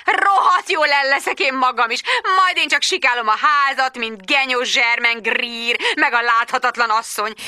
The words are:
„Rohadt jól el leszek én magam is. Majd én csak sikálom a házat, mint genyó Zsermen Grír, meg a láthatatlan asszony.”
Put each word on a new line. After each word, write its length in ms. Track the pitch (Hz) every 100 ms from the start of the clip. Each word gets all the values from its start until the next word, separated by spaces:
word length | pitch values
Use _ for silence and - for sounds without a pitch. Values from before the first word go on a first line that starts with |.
| -
„Rohadt 680 | 381 403 392 - 359 -
jól 140 | 330 294
el 220 | 285 269
leszek 300 | 269 - -
én 140 | 294
magam 360 | 262 254 240 233
is. 120 | 240 - 494
Majd 340 | 415 370 370 349
én 100 | 302
csak 140 | 285
sikálom 460 | - 349 262 240 220
a 100 | 214 285
házat, 500 | 285 277 269 262 254
mint 280 | 226 214 190
genyó 380 | 285 262 247
Zsermen 580 | 233 247 233 240 240 233
Grír, 560 | 214 247 240 233 233 226 466 339
meg 180 | 294
a 80 | 233
láthatatlan 680 | 240 233 240 254 247 233 226
asszony.” 440 | 220 - - 214 214